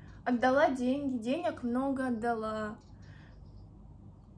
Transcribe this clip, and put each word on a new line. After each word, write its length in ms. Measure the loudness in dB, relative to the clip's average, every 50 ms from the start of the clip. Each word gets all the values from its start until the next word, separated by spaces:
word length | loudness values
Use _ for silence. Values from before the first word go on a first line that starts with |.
| -18 -16 -16 -6 -2
Отдала 440 | 0 2 4 6 6 6 8 6 6
деньги, 480 | 4 4 2 2 2 2 2 0 -2 -2
денег 460 | 0 0 0 0 0 0 -2 -2 -2
много 440 | -2 0 2 2 2 0 0 0 0
отдала. 680 | 0 0 0 0 0 0 0 -2 -2 -2 -4 -4 -6 -8 -14 -18 -20 -18 -18 -18 -18 -18 -18 -18 -18 -18 -16 -16 -16 -16 -18 -18 -18 -18 -18 -18 -18 -18 -18 -20 -20 -20 -20 -20 -20